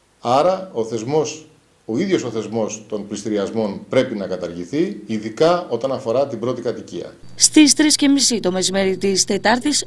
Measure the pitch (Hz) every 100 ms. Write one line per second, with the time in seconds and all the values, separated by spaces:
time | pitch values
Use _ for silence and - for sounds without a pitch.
0 | _ _ 117 135 175 190 185 117 107 113
1 | 117 156 143 - - _ _ _ - 117
2 | 190 170 123 110 101 113 104 - - 104
3 | 98 104 113 104 95 110 104 92 - 127
4 | 123 104 92 90 87 85 87 147 190 196
5 | - 110 107 - 160 175 180 117 135 127
6 | 113 120 139 113 120 120 123 110 - 87
7 | - - - - - 311 294 - 311 -
8 | 285 277 240 220 180 185 180 190 190 185
9 | 202 185 - 196 202 247 294 277